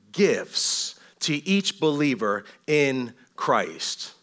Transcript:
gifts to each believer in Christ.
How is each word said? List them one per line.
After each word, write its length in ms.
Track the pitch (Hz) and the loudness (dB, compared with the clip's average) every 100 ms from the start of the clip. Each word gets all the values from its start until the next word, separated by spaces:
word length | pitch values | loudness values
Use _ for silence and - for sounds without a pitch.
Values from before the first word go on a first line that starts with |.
| _ | _
gifts 840 | - 185 95 - - - - - - - - | 2 2 2 -2 -2 -2 -2 -6 -10 -20 -6
to 160 | - 147 165 | -4 -2 2
each 320 | 196 190 - | 2 0 0
believer 640 | 156 147 147 113 107 101 - - - | 0 2 0 0 0 -2 -6 -10 0
in 480 | 151 139 131 120 - _ - | 2 2 0 -6 -12 _ -4
Christ. 800 | - 113 85 80 - - - - | 2 2 0 -6 -8 -8 -12 -18